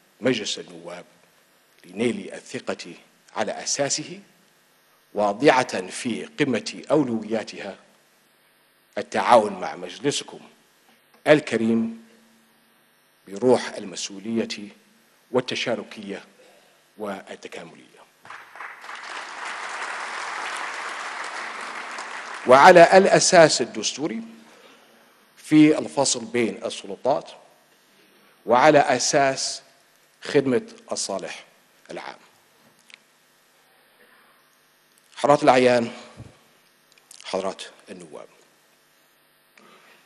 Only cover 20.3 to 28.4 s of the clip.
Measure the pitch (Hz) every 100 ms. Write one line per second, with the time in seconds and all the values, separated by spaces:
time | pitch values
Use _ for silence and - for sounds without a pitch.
20.3 | - - - - - - - - - -
21.3 | - - - - - - - - - -
22.3 | - 110 135 170 175 170 190 196 165 -
23.3 | 180 156 - 117 110 101 - 165 226 226
24.3 | - - - - - _ _ _ _ _
25.3 | _ - 156 151 147 113 - 135 123 113
26.3 | 120 110 95 113 - 98 95 123 160 -
27.3 | - - _ _ _ _ _ _ _ _
28.3 | _